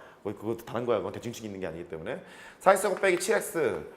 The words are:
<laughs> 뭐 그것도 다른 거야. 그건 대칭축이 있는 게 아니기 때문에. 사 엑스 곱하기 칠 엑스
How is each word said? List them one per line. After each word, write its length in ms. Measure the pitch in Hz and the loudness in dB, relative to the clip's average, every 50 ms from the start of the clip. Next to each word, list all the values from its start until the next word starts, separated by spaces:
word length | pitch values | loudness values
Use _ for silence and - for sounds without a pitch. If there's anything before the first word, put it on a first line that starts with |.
| - | -20
<laughs> 140 | - - - - | -20 -20 -8 -8
뭐 120 | 101 101 | -8 -6
그것도 320 | - 101 107 117 113 - | -4 -4 -4 -4 -4 -6
다른 180 | - - 113 123 | -6 -4 -4 0
거야. 140 | 120 117 101 | 2 2 2
그건 140 | 87 98 101 | 0 -2 -6
대칭축이 340 | - - 120 113 - 113 | -6 -8 -8 -10 -8 -10
있는 140 | 107 98 95 | -8 -8 -6
게 80 | 92 85 | -6 -6
아니기 200 | 80 82 87 - | -6 -8 -10 -10
때문에. 340 | 82 80 80 104 - 190 - - - - - - - - | -10 -8 -6 -6 -8 -8 -10 -16 -18 -18 -18 -20 -20 4
사 140 | - 180 196 | 6 8 8
엑스 160 | 196 - 208 | 8 6 0
곱하기 300 | 185 185 - 196 180 170 | 0 4 4 4 4 4
칠 160 | - - 220 | 2 2 2
엑스 520 | 202 151 - - 170 151 113 92 80 73 - - | 2 2 0 0 2 2 2 2 0 -6 -8 -14